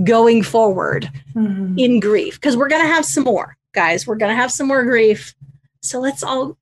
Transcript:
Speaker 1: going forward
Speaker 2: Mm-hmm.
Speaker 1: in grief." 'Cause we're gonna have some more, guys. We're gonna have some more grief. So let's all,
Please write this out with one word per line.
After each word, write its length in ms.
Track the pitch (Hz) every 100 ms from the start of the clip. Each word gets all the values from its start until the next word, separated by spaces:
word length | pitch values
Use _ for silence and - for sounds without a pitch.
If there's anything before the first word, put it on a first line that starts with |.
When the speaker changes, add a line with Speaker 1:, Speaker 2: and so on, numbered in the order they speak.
Speaker 1:
going 400 | 185 226 233 233
forward 680 | 202 233 220 185 151 139 139 - - 233
Speaker 2:
Mm-hmm. 420 | 214 190 190 185
Speaker 1:
in 220 | 247 247
grief." 400 | 202 214 - -
'Cause 160 | 294 240
we're 140 | 277
gonna 180 | 311 320
have 180 | 320 302
some 200 | - 262
more, 320 | 190 - - _
guys. 340 | - 165 170 -
We're 80 | 220
gonna 200 | 208 233
have 160 | 254
some 140 | - 277
more 160 | 269
grief. 520 | 247 240 220 208 - - - - _ _
So 180 | - 254
let's 240 | 262 269
all, 340 | - 262 277 -